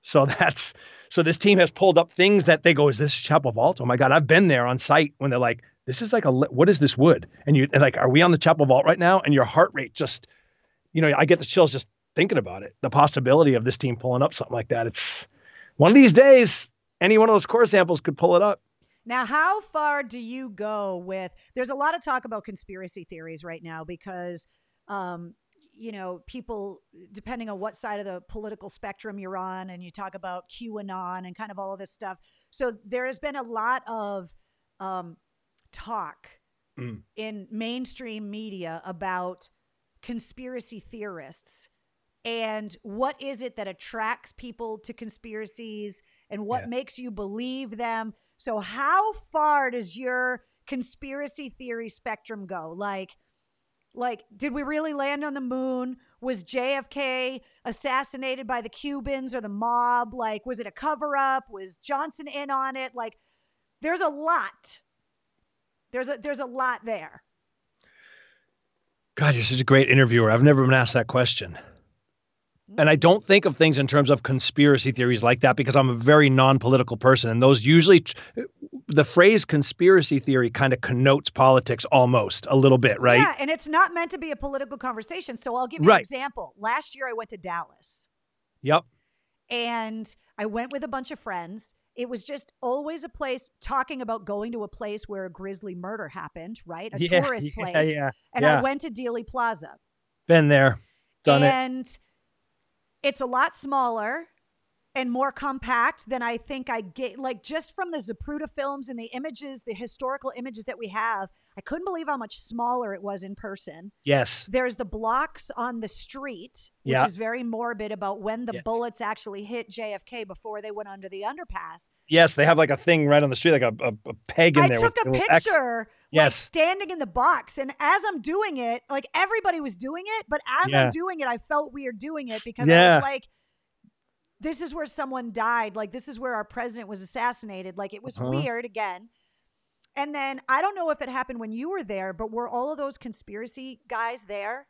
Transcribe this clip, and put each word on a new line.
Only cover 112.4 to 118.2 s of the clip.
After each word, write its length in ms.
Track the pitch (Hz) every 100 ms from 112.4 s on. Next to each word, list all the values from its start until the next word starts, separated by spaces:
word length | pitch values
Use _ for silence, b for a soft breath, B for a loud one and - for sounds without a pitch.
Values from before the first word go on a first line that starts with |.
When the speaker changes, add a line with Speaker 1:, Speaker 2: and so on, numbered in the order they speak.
| - 233 240 247 226
Speaker 2:
it 80 | 196
was 200 | 202 196
in 120 | 190
person. 580 | 202 214 196 - 160 196 _
Speaker 1:
Yes. 420 | 143 139 - - -
Speaker 2:
There's 280 | 254 254 226
the 80 | 208
blocks 640 | 214 220 247 311 - -
on 260 | - 240 233
the 80 | 220
street, 800 | - - 269 277 202 208 - - _
which 100 | 135
Speaker 1:
Yeah. 120 | 131 143
Speaker 2:
is 100 | 180
very 260 | 220 240
morbid 500 | 240 226 240 220 214
about 280 | 214 196 220